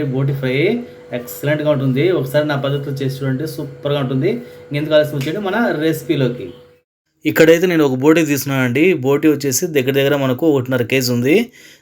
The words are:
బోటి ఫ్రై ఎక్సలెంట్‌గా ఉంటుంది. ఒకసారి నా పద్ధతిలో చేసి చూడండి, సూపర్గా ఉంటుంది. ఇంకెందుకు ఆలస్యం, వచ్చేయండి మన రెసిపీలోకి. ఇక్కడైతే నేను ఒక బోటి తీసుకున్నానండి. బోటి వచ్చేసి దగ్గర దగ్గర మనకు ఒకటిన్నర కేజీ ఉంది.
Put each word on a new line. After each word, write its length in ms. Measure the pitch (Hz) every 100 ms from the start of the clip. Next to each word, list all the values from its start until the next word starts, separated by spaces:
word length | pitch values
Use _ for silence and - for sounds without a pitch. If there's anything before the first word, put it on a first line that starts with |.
| 139 131
బోటి 200 | 139 139
ఫ్రై 160 | 131 131 185 240 - - - 123
ఎక్సలెంట్‌గా 520 | - - 143 151 147 135
ఉంటుంది. 300 | 135 127 180 156
ఒకసారి 300 | 135 147 151
నా 60 | 135
పద్ధతిలో 320 | 139 139 143 135
చేసి 160 | 131 -
చూడండి, 280 | 135 127 156 -
సూపర్గా 440 | 143 - 143 143
ఉంటుంది. 280 | 127 131 175 240 - - -
ఇంకెందుకు 260 | 143 151 151
ఆలస్యం, 200 | 143 147
వచ్చేయండి 240 | 151 202 190
మన 100 | 214 220 151
రెసిపీలోకి. 640 | 160 151 - 143 123 101 90 - - _ _ _ _ _ -
ఇక్కడైతే 400 | - 160 165 185
నేను 140 | 165 143
ఒక 100 | 127
బోటి 200 | 147 160 147
తీసుకున్నానండి. 540 | 139 139 135 127 131 180 156 131
బోటి 220 | 139 156
వచ్చేసి 360 | 139 139 123 180 147
దగ్గర 180 | 127 135
దగ్గర 160 | 139 143 135
మనకు 180 | 123 165
ఒకటిన్నర 340 | 139 123 127 110
కేజీ 180 | 135 123
ఉంది. 220 | 120 127 190 240 - - -